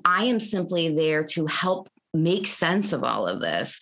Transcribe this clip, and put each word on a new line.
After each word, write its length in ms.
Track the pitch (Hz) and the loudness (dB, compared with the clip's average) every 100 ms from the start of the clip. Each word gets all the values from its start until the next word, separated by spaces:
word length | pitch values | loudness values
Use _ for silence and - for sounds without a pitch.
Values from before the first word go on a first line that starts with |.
| 180 | 2
I 180 | 180 | 2
am 160 | 240 226 | 2 0
simply 560 | - 196 175 175 165 151 | -2 -4 -2 0 0 2
there 280 | 156 156 156 | 2 0 -2
to 200 | 170 156 | -2 -2
help 440 | - 185 185 - _ _ | 0 0 -2 -6 _ _
make 340 | 160 170 196 196 | 2 2 2 -2
sense 460 | - 170 190 202 | -2 0 2 0
of 100 | 151 | -2
all 240 | 123 107 90 | 0 0 -2
of 140 | 95 | -2
this 360 | 82 82 120 - | -2 -2 -4 -8